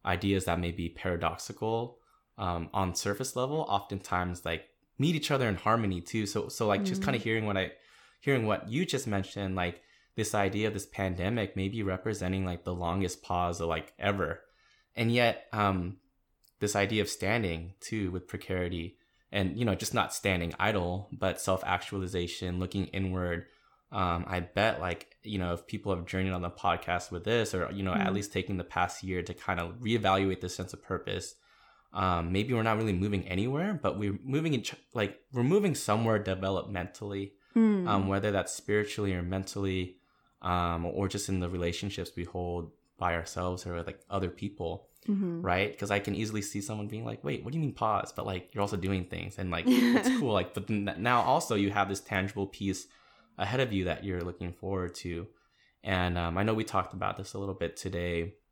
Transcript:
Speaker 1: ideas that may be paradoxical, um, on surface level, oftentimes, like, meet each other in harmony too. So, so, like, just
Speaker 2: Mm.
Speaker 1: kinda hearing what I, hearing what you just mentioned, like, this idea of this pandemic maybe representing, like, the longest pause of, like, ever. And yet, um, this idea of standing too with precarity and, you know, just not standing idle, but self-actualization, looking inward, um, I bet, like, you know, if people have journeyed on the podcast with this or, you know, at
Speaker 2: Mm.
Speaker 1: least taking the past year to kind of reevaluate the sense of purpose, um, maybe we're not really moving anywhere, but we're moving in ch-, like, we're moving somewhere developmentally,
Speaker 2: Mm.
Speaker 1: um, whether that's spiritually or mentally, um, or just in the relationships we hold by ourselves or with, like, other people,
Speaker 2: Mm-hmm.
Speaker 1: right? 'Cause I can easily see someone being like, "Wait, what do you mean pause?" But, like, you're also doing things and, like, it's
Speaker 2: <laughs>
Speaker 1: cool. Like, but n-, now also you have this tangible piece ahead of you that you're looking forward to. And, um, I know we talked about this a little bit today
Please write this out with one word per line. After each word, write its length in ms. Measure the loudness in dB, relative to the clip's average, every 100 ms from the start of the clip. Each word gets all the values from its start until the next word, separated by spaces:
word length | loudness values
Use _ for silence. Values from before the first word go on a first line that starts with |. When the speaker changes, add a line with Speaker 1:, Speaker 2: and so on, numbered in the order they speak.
| 0
Speaker 1:
ideas 400 | 0 2 2 2
that 140 | 0
may 120 | 0
be 160 | -2 -6
paradoxical, 1080 | -4 -2 0 0 -2 -10 -4 0 0 -2 -10 _ _ _ -6
um, 320 | -2 -2 -2
on 220 | 0 0 0
surface 400 | -2 -2 -4 -2
level, 300 | -2 -2 0
oftentimes, 760 | -2 -2 -8 -2 -2 0 -4 -4
like, 200 | -6 -6 _ _ 0
meet 180 | 2 2
each 160 | 0
other 180 | 2 2
in 60 | 2
harmony 440 | 2 2 2 -2
too. 260 | -2 -2 0
So, 220 | -2 -4
so, 200 | -2 2
like, 180 | 2 2
just 160 | 0
Speaker 2:
Mm. 40 | 0
Speaker 1:
kinda 140 | 0
hearing 260 | 0 0 2
what 120 | 0
I, 140 | 0 -6 _ -20 -20 _
hearing 240 | 2 2 4
what 240 | 0 0
you 160 | -2 0
just 220 | 0 0
mentioned, 480 | -2 -2 -4 -2 0
like, 260 | 0 -2 _ _ _ -4
this 180 | 0
idea 340 | 2 2 2 0
of 40 |
this 120 | -2 -6
pandemic 680 | -2 -2 0 0 0 -2 -2
maybe 260 | -2 0
representing, 640 | -2 -2 -2 -2 0 0 -2
like, 180 | -4
the 100 | -6
longest 480 | -2 0 0 0 -4
pause 380 | -2 0 2 0
of, 80 | 0
like, 240 | -2 -4 -2
ever. 420 | 0 0 -2 -4 -10 _ _ _ _ 0
And 160 | 2
yet, 360 | 6 4 4 -4
um, 460 | 2 2 2 -2 -8 _ _ _ _ _ _
this 160 | 0 2
idea 260 | 2 2
of 80 | 0
standing 640 | -2 0 2 0 -2 -6 -12
too 300 | -6 -2 -2
with 160 | -4 -6
precarity 680 | -10 -4 -2 0 -2 -6 -12 _ _ _
and, 260 | 0 0 2
you 60 | 0
know, 100 | 2
just 180 | 0
not 200 | 0 0
standing 400 | 0 0 2 0 0
idle, 500 | 2 2 0 -2 -6
but 300 | -2 0 0
self-actualization, 1160 | 2 2 2 -2 -2 -4 -2 -2 -2 -4 -4 -2
looking 260 | -2 -2 -2
inward, 580 | -2 -2 -2 -2 -2 -6 _ _ _ _ -2
um, 240 | 0 0 0
I 140 | -4
bet, 400 | -2 2 4 2
like, 340 | -2 -4 -8 -16
you 140 | -6 -2
know, 140 | 0
if 120 | -2 -4
people 280 | -6 -2 -2
have 100 | -2
journeyed 280 | -2 0
on 80 | -2
the 80 | -4 -2 0
podcast 460 | 0 0 -2 -2
with 120 | -6
this 300 | 0 0 2 -2
or, 160 | -2
you 100 | -2
know, 120 | 0
at 140 | 2 2
Speaker 2:
Mm. 60 | 0
Speaker 1:
least 160 | -2
taking 240 | -4 -2 -4
the 80 | -2 0
past 260 | 0 -2
year 180 | -4 -4
to 100 | -4
kind 260 | -6 -2 -2
of 60 | -2 -4
reevaluate 640 | 0 2 4 4 4 0
the 80 | -4
sense 240 | -6 -8
of 100 | -10
purpose, 520 | -6 -6 -4 -6 -8 -14 _ _ -20 _ _
um, 380 | 0 2 2 2
maybe 200 | 0 2
we're 160 | 2 2
not 40 | 2
really 140 | 2 2 2
moving 200 | 0 0
anywhere, 540 | -2 0 0 -2 0
but 160 | -2 0
we're 220 | -2 -4
moving 320 | -2 -2 0
in 100 | 0
ch-, 120 | -2 -12 _
like, 280 | -2 -2 -2 _
we're 120 | 2 6 6
moving 180 | 4 2
somewhere 440 | 2 2 4 2
developmentally, 1120 | 2 0 0 0 -2 -4 -6 -8 -6 -6 -6 _ _ 4
Speaker 2:
Mm. 320 | 6 6 4
Speaker 1:
um, 200 | 4 4
whether 220 | 2 4
that's 200 | 2 0
spiritually 600 | -6 0 2 2 -2 0
or 80 | 0
mentally, 720 | -2 -2 -2 -2 0 0 -2 -8 _ _ _ _
um, 440 | 0 2 2 0 -2
or 220 | 0 0
just 220 | -2 -2
in 100 | 0
the 100 | 0
relationships 600 | 0 -2 -2 -4 -6 -8 -6
we 80 | -6
hold 460 | -4 -4 -4 -6 -14 _ _
by 180 | 0 0
ourselves 500 | -4 -4 -2 -2 -4
or 100 | -6
with, 120 | -6
like, 140 | -10 _
other 200 | -2 -2
people, 600 | -4 -8 -4 -6 -6 -12 _ -2
Speaker 2:
Mm-hmm. 340 | 0 0 -2
Speaker 1:
right? 360 | 2 2 2 -2
'Cause 140 | 0
I 80 | 0
can 160 | 2 -2
easily 260 | 0 -2
see 180 | -4 -6
someone 260 | -4 -6 -6
being 180 | -6 -8
like, 180 | -6
"Wait, 200 | -4 -4
what 80 | -4
do 40 | -2
you 40 | -2
mean 80 | 0
pause?" 360 | 0 2 -2
But, 140 | -4 -4
like, 280 | -4 -6
you're 80 | -2
also 140 | 0 2
doing 280 | 2 0 0
things 320 | -8 -8 -6
and, 120 | -2
like, 140 | 2 6
it's 420 | 6 8 6 4
Speaker 2:
<laughs> 100 | 2
Speaker 1:
cool. 140 | 4
Like, 200 | 2 2
but 160 | -4 -2
n-, 260 | 0 0 0
now 240 | 2 4
also 340 | 4 2 2 2
you 140 | 4
have 160 | 4 2
this 120 | 0
tangible 460 | -2 0 0 -2 -4
piece 400 | -2 -2 -2 -8 -20 -20 -20 _ -4
ahead 220 | -2 0
of 120 | 2
you 100 | 2
that 200 | 0 -2 -2
you're 160 | -2
looking 300 | -4 -6 -8
forward 420 | -6 -4 -2 -2 -6
to. 320 | -6 -6 -8 _ _ _ _ _
And, 340 | -2 2 2 2
um, 200 | 0 2
I 60 |
know 100 | 2 2
we 80 |
talked 300 | 2 0 0
about 240 | -4 -4 -4
this 160 | -8
a 60 | -6
little 140 | -6
bit 220 | -2 -4 -4
today 580 | -6 -2 0 0 -2 -8 _